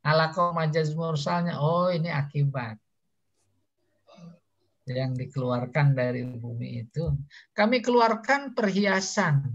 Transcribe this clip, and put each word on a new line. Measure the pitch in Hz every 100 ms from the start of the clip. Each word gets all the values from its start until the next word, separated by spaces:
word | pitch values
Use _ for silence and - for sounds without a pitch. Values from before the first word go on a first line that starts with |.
| 147
Alaqah | 160 156 180 175
majaz | 165 160 160 156
mursalnya, | 156 165 151 180 175 170 135
oh, | 151 170 180
ini | 170 170
akibat | 156 143 147 143 131 117 107 _ _ _ _ _ _ _ _ _ _ _ _ _ - 170 - _ _ _ _ -
yang | 127 131 127
dikeluarkan | 127 131 123 123 123 151 143
dari | 131 123 123
bumi | 123 120 120 117 123 120 113
itu. | 147 165 143 - - _
Kami | - 214 247
keluarkan | 254 240 226 214 - 277 277
perhiasan. | 247 208 190 202 190 190 - 175 139 123